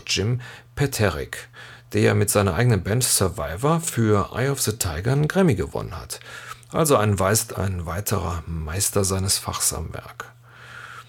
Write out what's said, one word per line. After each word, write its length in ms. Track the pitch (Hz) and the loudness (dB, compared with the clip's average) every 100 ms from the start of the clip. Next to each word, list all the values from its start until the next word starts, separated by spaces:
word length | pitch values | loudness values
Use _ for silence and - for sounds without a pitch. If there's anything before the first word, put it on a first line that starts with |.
| - | -4
Jim 320 | - 101 123 - - - - | -2 0 -2 -6 -18 -16 -2
Peterick, 720 | 110 - 104 76 65 - - - - - - | -2 2 0 0 -8 -10 -14 -20 -20 -20 -4
der 100 | 107 | 2
ja 120 | 113 | 4
mit 160 | 104 107 | 4 4
seiner 240 | 107 101 | 4 4
eigenen 300 | 82 123 107 | 4 4 4
Band 200 | 85 110 | 2 0
Survivor 800 | 127 - 95 82 73 82 139 165 | 2 2 0 0 -6 -2 0 0
für 480 | 165 - 110 104 - | 0 0 4 4 2
Eye 160 | - 131 | -2 -2
of 120 | 139 | 0
the 160 | - - | -2 -2
Tiger 340 | 92 78 101 | -4 -2 0
einen 160 | 139 151 | 2 2
Grammy 280 | 180 185 95 | 4 4 4
gewonnen 420 | 73 55 53 85 | 0 -4 -6 -10
hat. 220 | 62 - - - - - - | -12 -14 -14 -18 -16 -18 -6
Also 240 | - 160 131 | 0 4 6
ein, 240 | 104 98 | 4 4
weist 380 | 95 110 - 90 | 4 2 0 -4
ein 280 | 95 90 82 | -4 -2 -4
weiterer 580 | 85 - 98 87 85 80 | -6 -2 -2 -2 -4 -6
Meister 560 | 82 78 85 101 - | -8 -6 -2 0 0
seines 340 | 95 95 95 - | 2 0 0 -2
Fachs 360 | - - - | -2 -2 -2
am 200 | - 80 | -2 -8
Werk. 380 | - - - - - - - - - - - | -10 -14 -16 -18 -18 -20 -20 -20 -18 -16 -18